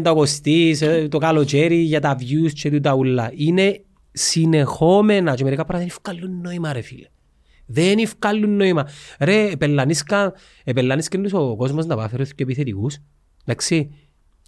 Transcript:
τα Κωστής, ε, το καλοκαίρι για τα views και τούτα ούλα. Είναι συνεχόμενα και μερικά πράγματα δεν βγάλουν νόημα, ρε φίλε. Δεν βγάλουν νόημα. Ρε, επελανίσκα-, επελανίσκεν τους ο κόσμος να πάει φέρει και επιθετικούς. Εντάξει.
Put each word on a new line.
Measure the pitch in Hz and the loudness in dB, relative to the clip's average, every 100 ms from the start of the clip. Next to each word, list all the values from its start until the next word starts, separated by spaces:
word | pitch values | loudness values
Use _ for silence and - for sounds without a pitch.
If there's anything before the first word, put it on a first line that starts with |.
τα | 170 | 2
Κωστής, | 156 143 - 151 160 165 147 | 2 2 0 0 2 4 2
ε, | 156 165 151 | 0 0 0
το | 151 | 0
καλοκαίρι | 160 156 147 143 165 170 | 2 2 2 2 2 2
για | 165 151 | 0 0
τα | 147 131 | 0 -2
views | 123 151 160 | -2 0 0
και | 147 151 | -2 -2
τούτα | 147 143 | 0 0
ούλα. | 135 131 127 113 - | 2 2 0 -2 -2
Είναι | 151 180 196 - _ _ _ | 0 2 2 0 _ _ _
συνεχόμενα | - - 165 160 156 135 - 160 196 214 202 170 127 | -6 -2 2 2 4 2 2 4 4 4 2 2 0
και | |
μερικά | 139 139 156 | -2 -2 -4
πράγματα | 180 175 - | -6 -6 -10
δεν | - 175 | -12 -10
βγάλουν | 185 180 | -10 -10
νόημα, | 175 175 156 | -8 -8 -6
ρε | 127 | -6
φίλε. | 107 127 - _ _ _ _ _ - | -10 -16 -20 _ _ _ _ _ -6
Δεν | 123 180 208 220 - | 0 2 2 0 -2
βγάλουν | 208 214 208 202 | -2 0 2 2
νόημα. | 190 165 139 - - - | 2 2 -2 -8 -16 -2
Ρε, | 147 214 208 | 2 2 2
επελανίσκα-, | 147 147 143 131 160 - 202 196 - - _ | 0 0 2 2 0 0 0 0 -4 -18 _
επελανίσκεν | - 127 127 139 156 190 | -4 0 0 0 -2 -4
τους | 202 | -2
ο | 190 135 110 | 0 -2 -2
κόσμος | 131 147 165 | -2 -2 -2
να | 120 | -4
πάει | 110 | -4
φέρει | 123 139 - | -4 -6 -4
και | |
επιθετικούς. | 131 131 139 98 113 - - _ _ _ - | -4 -4 -4 -4 -6 -6 -16 _ _ _ -8
Εντάξει. | 120 - 165 147 - _ _ _ _ | -4 -2 -2 -2 -8 _ _ _ _